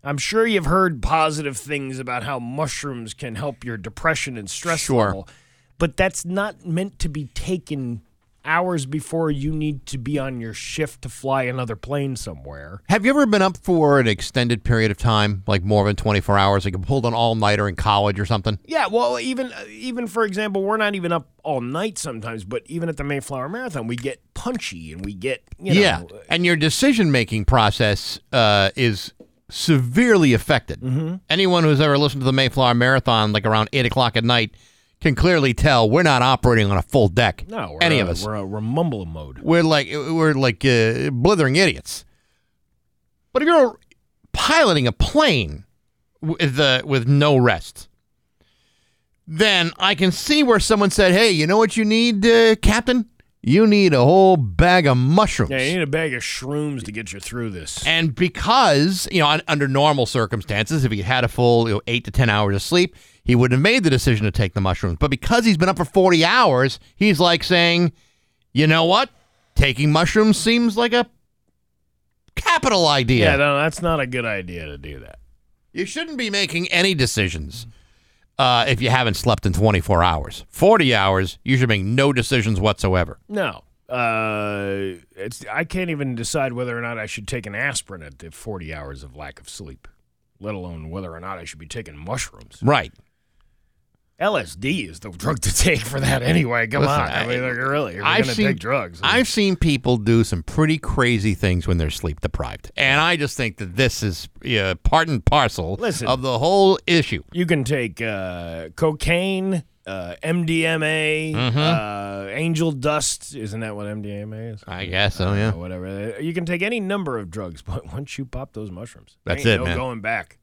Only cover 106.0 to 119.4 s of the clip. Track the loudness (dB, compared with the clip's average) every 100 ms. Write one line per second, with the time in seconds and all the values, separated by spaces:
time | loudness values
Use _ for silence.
106 | -4 -2 -2 0 2 4 4 2 2 0
107 | 0 -6 -8 -6 0 0 0 -4 -4 -6
108 | -6 -6 -8 -10 -10 -12 -12 -2 -2 -2
109 | -2 0 -2 -4 -2 -4 -6 _ -12 -10
110 | -10 -8 -4 -2 -2 -2 -2 -2 -2 -2
111 | -2 -4 -4 -4 -2 0 0 0 -4 -8
112 | -8 -10 -10 -6 -4 -2 -2 -2 -2 -2
113 | -4 -8 -12 -12 -10 -8 -10 -10 -10 -10
114 | -10 -12 -12 -12 -14 -14 -14 -10 -6 0
115 | 0 0 -2 0 0 -2 -8 -10 -10 -8
116 | -10 -8 -6 -6 -6 -4 -4 -4 -4 -6
117 | -4 -6 -8 -10 -12 -12 -10 -10 -10 -12
118 | -12 -12 -10 -10 -12 -12 -14 -14 -16 -20
119 | _ _ -6 -2